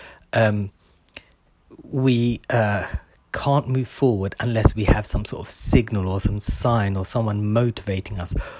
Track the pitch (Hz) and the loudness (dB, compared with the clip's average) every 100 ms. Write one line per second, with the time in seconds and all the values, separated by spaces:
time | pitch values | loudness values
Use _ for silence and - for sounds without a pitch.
0 | - - _ 113 110 104 98 - _ _ | -20 -20 _ 2 2 2 -4 -10 _ _
1 | - - - _ _ _ _ - - 139 | -20 -20 -20 _ _ _ _ -20 -8 0
2 | 131 120 120 117 - 120 107 101 - - | 2 4 2 -2 -2 0 2 0 -4 -8
3 | - _ _ - 139 143 135 131 120 - | -12 _ _ -4 0 0 0 -2 -4 0
4 | 135 104 95 - 117 113 - 110 101 - | 2 2 -2 -4 -2 4 4 4 2 2
5 | - 104 107 - 104 - - 123 113 107 | 0 -4 -4 -8 -6 0 4 4 2 -2
6 | 92 98 107 104 - - 123 117 98 98 | -2 -2 -2 -2 -4 -2 0 2 0 -2
7 | 95 120 110 104 104 110 120 - - 95 | -2 -2 -2 -2 0 2 0 -2 -4 -6
8 | - 98 87 - - | -6 -8 -4 -6 -6